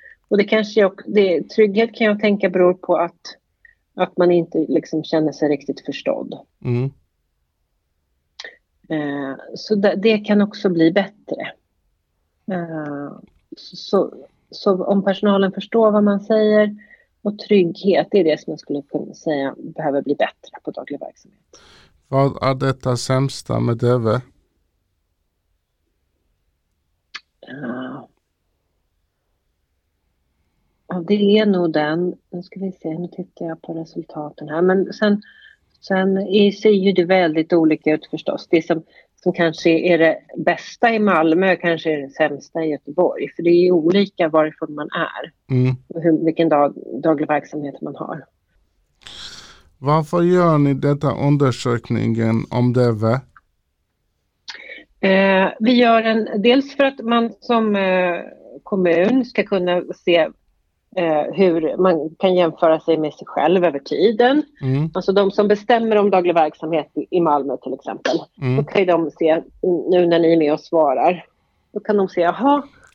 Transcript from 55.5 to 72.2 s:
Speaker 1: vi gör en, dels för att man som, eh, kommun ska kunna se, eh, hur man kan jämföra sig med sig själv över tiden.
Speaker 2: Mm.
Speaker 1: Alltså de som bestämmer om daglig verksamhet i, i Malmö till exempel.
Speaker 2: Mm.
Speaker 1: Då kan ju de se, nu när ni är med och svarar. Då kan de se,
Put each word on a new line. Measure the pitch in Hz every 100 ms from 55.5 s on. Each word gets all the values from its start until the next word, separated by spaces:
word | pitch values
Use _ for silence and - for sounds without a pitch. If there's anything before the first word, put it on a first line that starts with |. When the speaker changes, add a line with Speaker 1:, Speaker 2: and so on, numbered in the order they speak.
| -
Speaker 1:
vi | 220
gör | 240 233 226
en, | 220 220 214 208
dels | 226 269 269 -
för |
att | 180 180
man | 226 233 233 -
som, | - 233 220 202
eh, | 190 185 180 170 - - - 143
kommun | - 196 175 165 196 262
ska | 240 -
kunna | 202 196 180 180 - 180
se, | - 170 156 - _ _ _ _ _ 185
eh, | 170 151 -
hur | 156 185 165 160 -
man | 190 160 156 160
kan | 190
jämföra | 180 165 156 170 160
sig | - 160
med | 151
sig | - -
själv | - 156 185
över | 175 139
tiden. | - 143 202 214 247 294 294 -
Speaker 2:
Mm. | 135 135 160
Speaker 1:
Alltså | 185 180
de | 196 196
som | 208 208
bestämmer | 208 - 233 226 208
om | 202
daglig | 190 180
verksamhet | 170 151 - 160 165 147
i, | 147 139 180
i |
Malmö | 165 147 135 131
till | 131
exempel. | 127 156 - - 127 - -
Speaker 2:
Mm. | 131 131
Speaker 1:
Då |
kan | 147 208
ju | 180
de | 165 156
se, | - 160 160 - - 185 170 110
nu | 180 175
när | 170
ni | 165
är | 170
med | 147
och | 151
svarar. | - 165 147 127 151 180 - _ _ _ _
Då | 208
kan | - 208
de | 190
se, | -